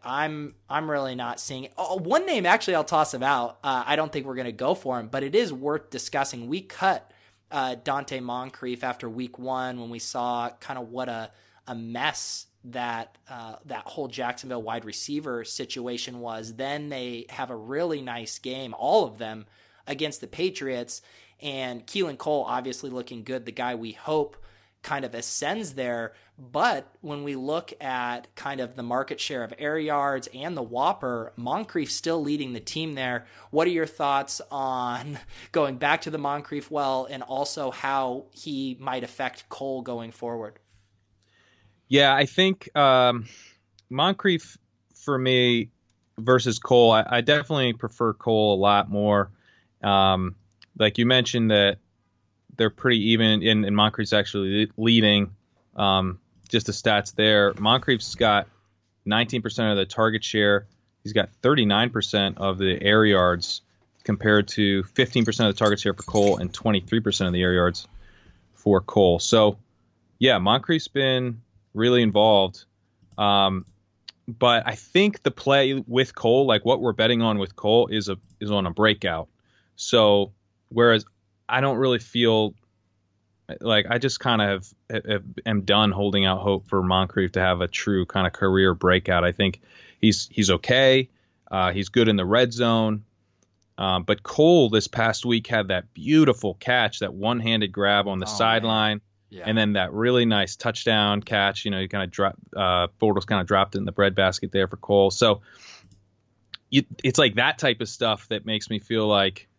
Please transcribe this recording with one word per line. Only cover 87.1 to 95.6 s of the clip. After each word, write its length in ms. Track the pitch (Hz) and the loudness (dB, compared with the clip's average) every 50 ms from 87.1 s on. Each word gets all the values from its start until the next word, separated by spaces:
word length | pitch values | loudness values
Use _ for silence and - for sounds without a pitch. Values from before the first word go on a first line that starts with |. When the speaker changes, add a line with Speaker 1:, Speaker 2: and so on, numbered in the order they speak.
| - 98 95 90 - | 0 -2 -2 0 0
Speaker 2:
to 80 | 95 | 0
have 200 | 92 92 90 87 | 2 2 2 0
a 80 | 90 87 | -2 -4
true 380 | - - - 107 101 95 90 | -4 -4 -2 -2 0 0 0
kinda 240 | - - 98 92 90 | -2 0 0 0 0
career 440 | - - 101 98 95 95 95 95 87 | 0 0 0 2 4 4 4 4 2
breakout. 500 | 87 - 92 90 92 90 - 92 87 85 | 2 2 4 4 2 2 2 2 2 2
I 80 | 87 87 | 2 0
think 280 | - 101 95 95 - _ _ _ - - - - _ | 0 0 -2 -2 -4 _ _ _ -20 -20 -20 -4 _
he's, 280 | - 113 98 - - - - | 4 4 4 2 -2 -6 -2
he's 180 | - 104 92 | 0 2 2
okay. 600 | 92 85 - - 123 131 135 131 131 135 131 - _ _ _ _ _ _ _ - | 2 2 2 2 4 6 6 6 6 4 2 -2 _ _ _ _ _ _ _ -6
Uh, 220 | - 95 92 90 90 | -2 0 0 0 0
he's 180 | 98 98 - | -2 -4 0
good 180 | - 123 117 113 | 4 4 4 6
in 80 | 107 | 4
the 100 | 98 90 | 2 2
red 260 | 90 104 120 127 123 113 | 2 4 4 4 2 2
zone. 520 | 117 123 117 113 113 110 110 107 104 104 _ _ _ _ _ _ _ _ _ _ _ _ _ _ | 0 0 2 2 2 2 0 -2 -4 -8 _ _ _ _ _ _ _ _ _ _ _ _ _ _
Um, 260 | - 101 95 92 92 87 | -4 -2 0 0 0 0
but 200 | - 107 104 - | 0 -2 -2 -2
Cole 460 | - - - 151 165 175 170 135 110 | -4 2 4 6 8 8 8 6 6
this 200 | 107 110 - - | 4 2 0 0
past 360 | - - 113 113 110 - - | -2 0 0 0 0 -2 0
week 220 | 123 117 113 113 | 0 0 0 0
had 220 | - 120 110 | 0 -2 -2